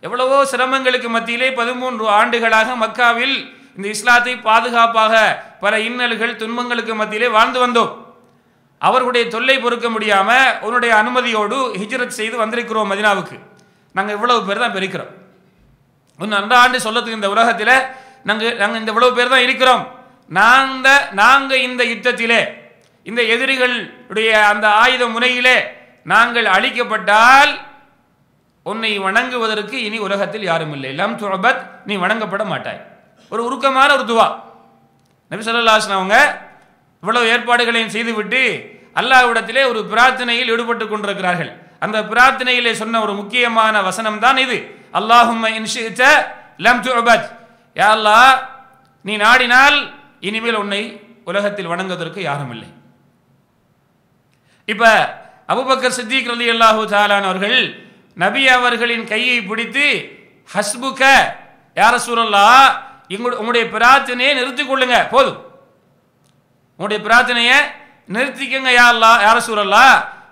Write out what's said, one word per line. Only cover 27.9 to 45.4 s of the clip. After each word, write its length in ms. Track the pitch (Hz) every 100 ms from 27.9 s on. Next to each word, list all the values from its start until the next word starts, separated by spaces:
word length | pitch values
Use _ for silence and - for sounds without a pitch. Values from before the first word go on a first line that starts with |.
| _ _ _ _ _ _ _
உன்னை 360 | - 214 226 208
வணங்குவதற்கு 720 | 190 208 254 247 226 214 196
இனி 260 | 262 220 220
உலகத்தில் 440 | 202 196 190 160
யாரும் 300 | 190 165 156
இல்லை. 200 | 147 131
லம் 240 | 139 202 233
துஅபத், 480 | 208 190 214 262 - -
நீ 120 | - 202
வணங்கப்பட 480 | 180 226 214 196
மாட்டாய். 360 | 208 143 117 95 - _ _ _ _
ஒரு 160 | 220
உருக்கமான 480 | 240 262 269 269 277
ஒரு 100 | 285
துவா. 380 | 240 226 185 - - - _ _ _ _ _ _ _
நபி 160 | 196
ஸல்லல்லாஹு 320 | 220 233 226 220
அலைஹி 80 |
வஸல்லம் 180 | 208 196
அவங்க 140 | 190 220 285 - - _ _ _ _ _
இவ்வளவு 260 | 180 233 226
ஏற்பாடுகளையும் 680 | 240 226 240 240 233 220 196
செய்துவிட்டு 460 | 233 220 196 247 254 160 - - _
அல்லாஹ்விடத்திலே 760 | - 220 262 247 226 196 262 269
ஒரு 120 | 226 185
பிரார்த்தனையில் 580 | 214 254 254 247 240 247
ஈடுபட்டு 400 | 233 233 233 220
கொண்டிருக்கிறார்கள். 760 | 214 202 180 180 175 139 - - _
அந்த 240 | 190 220
பிரார்த்தனையிலே 680 | 214 233 254 262 254 247 240
சொன்ன 300 | 220 220 226
ஒரு 120 | 214
முக்கியமான 680 | 202 202 240 240 226 220 214
வசனம் 360 | 190 180 220 208
தான் 180 | 233 262
இது, 200 | 262 226 - - -
"அல்லாஹும்ம 520 | 165 214 233 233 226